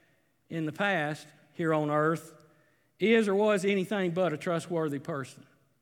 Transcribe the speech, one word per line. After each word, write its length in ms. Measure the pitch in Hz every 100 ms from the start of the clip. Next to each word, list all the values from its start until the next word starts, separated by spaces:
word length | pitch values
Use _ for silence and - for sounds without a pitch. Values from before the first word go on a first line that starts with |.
| _ _ _ _ -
in 160 | 160
the 80 | 156
past 540 | 143 202 180 147 156 - - _
here 220 | - 165
on 160 | 156 151
earth, 420 | 151 156 165 - - - _ _ _ _ -
is 300 | 202 226 202
or 60 |
was 300 | 196 214 202
anything 480 | 196 202 180 202 180
but 200 | 170 175
a 60 | 151
trustworthy 600 | 185 165 170 170 156 143
person. 460 | 139 143 127 - - _ _ _